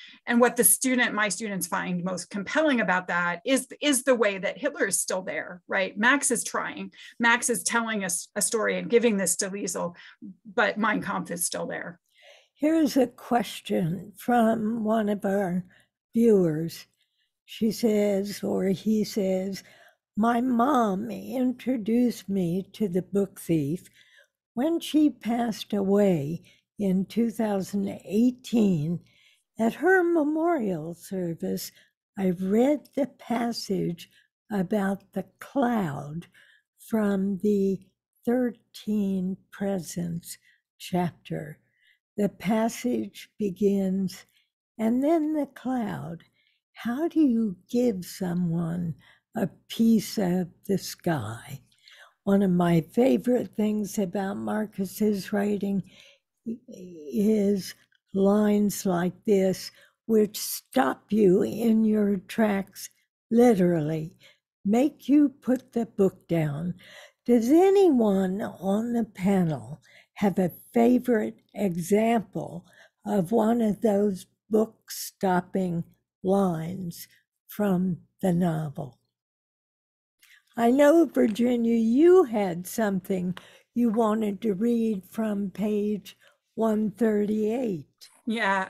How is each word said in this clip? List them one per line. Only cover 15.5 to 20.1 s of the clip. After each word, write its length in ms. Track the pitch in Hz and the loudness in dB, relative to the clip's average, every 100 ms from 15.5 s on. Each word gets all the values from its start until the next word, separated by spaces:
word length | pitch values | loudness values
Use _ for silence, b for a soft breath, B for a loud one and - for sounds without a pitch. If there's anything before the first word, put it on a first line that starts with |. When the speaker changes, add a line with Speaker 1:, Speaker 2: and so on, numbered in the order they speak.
| 180 - b b _ _ | -4 -6 b b _ _
Speaker 2:
viewers. 720 | 233 233 202 170 151 165 - - _ _ _ _ _ - | 2 6 6 4 0 -4 -8 -20 _ _ _ _ _ -18
She 260 | - 220 | -4 -2
says, 720 | - 226 208 208 196 202 190 | 0 0 2 2 0 -2 -6
or 220 | 190 196 190 | -4 -2 0
he 360 | 185 214 214 | -2 0 0
says, 600 | 202 226 190 185 190 190 - b b b _ | 0 -2 -2 -2 -4 -10 -14 b b b _